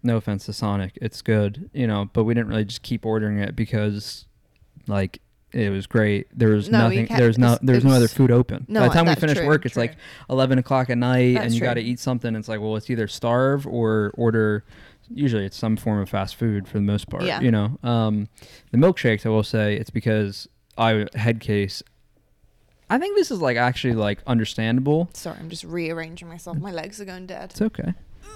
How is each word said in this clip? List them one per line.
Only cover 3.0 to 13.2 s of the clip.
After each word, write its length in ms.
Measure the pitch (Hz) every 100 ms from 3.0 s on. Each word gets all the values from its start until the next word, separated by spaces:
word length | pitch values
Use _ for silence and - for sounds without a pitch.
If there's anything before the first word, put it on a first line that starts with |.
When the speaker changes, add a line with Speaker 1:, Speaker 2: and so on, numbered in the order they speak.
| 113
Speaker 1:
ordering 340 | 110 107 104
it 140 | 101
because, 760 | - 110 107 107 104 - - - _ _ _ _ - -
like, 320 | 101 95 - _ _ _
it 180 | 117 104
was 160 | 95 95
great. 400 | 117 107 101 - -
There 120 | 113
was 200 | 107 104
Speaker 2:
No, 200 | 226 113
we 60 | -
Speaker 1:
nothing, 120 | 113
Speaker 2:
kept 100 | -
Speaker 1:
there 100 | 120
was 100 | 113
no, 140 | 123
Speaker 2:
this, 80 | 117
Speaker 1:
there 140 | 131 123
was 100 | 135
Speaker 2:
it 20 |
Speaker 1:
no 60 |
other 80 | 131
Speaker 2:
was 100 | 113
Speaker 1:
food 160 | - 131
open. 360 | 120 127 - 127
Speaker 2:
No, 140 | 214
Speaker 1:
By 60 | -
the 40 |
time 120 | 160 170
we 40 |
Speaker 2:
that's 100 | 160
Speaker 1:
finished 160 | 156 143
Speaker 2:
true, 80 | 147
Speaker 1:
work, 180 | 151 131
it's 80 | -
Speaker 2:
true. 80 |
Speaker 1:
like 120 | 117 - - - -
eleven 300 | 131 131 131
o'clock 300 | 123 135 127
at 80 | 120
night, 380 | 123 127 127 127
Speaker 2:
That's 100 | 120
Speaker 1:
and 80 |
you 60 | 117
Speaker 2:
true. 60 | 123
Speaker 1:
gotta 100 | 120
eat 180 | 113 123
something. 380 | - 123 120 110
It's 140 | 104
like, 100 | 107
well, 160 | 107 107
it's 140 | -
either 180 | 120 104
starve 580 | -